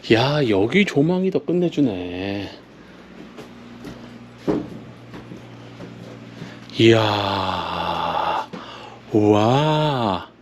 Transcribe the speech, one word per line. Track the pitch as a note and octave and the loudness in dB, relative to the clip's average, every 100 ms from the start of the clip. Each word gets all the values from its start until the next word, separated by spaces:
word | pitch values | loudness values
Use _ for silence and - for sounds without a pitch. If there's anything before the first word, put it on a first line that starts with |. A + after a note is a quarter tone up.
| - | 4
야, | A2+ C3 D3+ C3 | 4 4 2 2
여기 | G2 G#2+ F3+ | 2 4 4
조망이 | G3+ C#3+ D#3 F#3 F#3+ | 2 4 2 2 0
더 | F3+ | -2
끝내주네. | - F3 F3 D#3 C#3 F#2 F2+ F2+ G2 G2+ F#2+ - - - - - - - - - - - - - - - - - - - - - - - - - - - - - - - - - - - - - - - - - - - | 0 0 0 2 0 0 -6 -6 -4 -4 -6 -12 -20 -20 -20 -20 -20 -20 -18 -18 -20 -20 -20 -18 -16 -16 -18 -18 -20 -10 -2 -2 -4 -12 -16 -18 -18 -18 -16 -18 -18 -20 -20 -18 -16 -16 -16 -16 -18 -16 -16 -16 -14 4
이야. | A2+ A2+ A2 G#2 G2+ G2 F#2+ F#2 F2 F2 E2+ E2+ E2+ E2 E2 - - - - - - - - | 6 8 4 0 0 -2 -2 -4 -4 -4 -4 -2 -2 -2 -2 -4 -6 -12 -14 -16 -18 -20 0
우와. | A2 G#2 G#2 A2 C3 D3+ D3+ D3+ C#3 A2+ F2+ - - | 4 6 6 6 4 2 2 2 2 0 -2 -6 -20